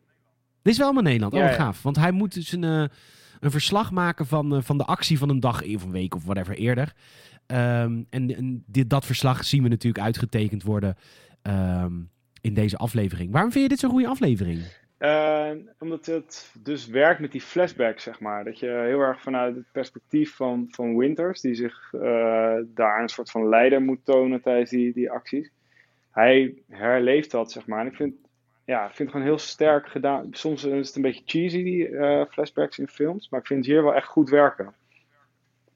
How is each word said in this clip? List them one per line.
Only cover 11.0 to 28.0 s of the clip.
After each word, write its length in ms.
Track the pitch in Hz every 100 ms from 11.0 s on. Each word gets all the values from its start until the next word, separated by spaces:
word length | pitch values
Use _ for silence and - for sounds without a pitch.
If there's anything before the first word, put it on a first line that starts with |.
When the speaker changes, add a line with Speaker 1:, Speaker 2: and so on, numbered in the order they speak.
| _ - - _
Speaker 1:
ehm, 520 | - 98 92 90 90 87 85 _ _ _
in 120 | 113
deze 240 | 104 107 90
aflevering. 540 | 120 117 98 85 90
Waarom 200 | 120 220
vind 120 | 277
je 60 | 269
dit 100 | 277
zo'n 100 | 262
goede 180 | 254 240
aflevering? 720 | 262 196 110 92 82 87 - _ -
Speaker 2:
Eh, 520 | 143 151 151 151 151 156 - -
omdat 260 | 160 160 160
het 500 | 165 - - - 117
dus 220 | 110 143 120
werkt 320 | 120 151 160
met 120 | 147
die 100 | 135
flashbacks, 600 | - 170 180 - 117 110
zeg 160 | - 113
maar. 240 | 107 104
Dat 160 | 104 113
je 240 | 123 120 120
heel 140 | 139
erg 220 | 135 127
vanuit 340 | - 131 123 123
het 160 | 123
perspectief 640 | - 127 - - 151 147 -
van, 300 | 131 123 120
van 280 | - 120 117
Winters, 440 | 135 156 175 -
die 140 | 131 117
zich, 380 | 120 - -
eh, 600 | - - 117 117 113 113 113 117
daar 280 | 113 110 107
een 80 | 117
soort 220 | - 117
van 180 | 113 110
leider 320 | 113 127 135
moet 240 | 131 127 -
tonen 360 | 135 131 127
tijdens 280 | 127 123 120
die, 240 | 127 120
die 180 | 120 123
acties. 380 | 120 - 139 156 _ _ _ _ _ _
Hij 420 | - 117 131 131 135 _
herleeft 600 | 98 110 127 123 143 151
dat, 200 | 123 113
zeg 140 | 123 -
maar. 120 | 110
En 80 | 123
ik 80 |
vind, 180 | 131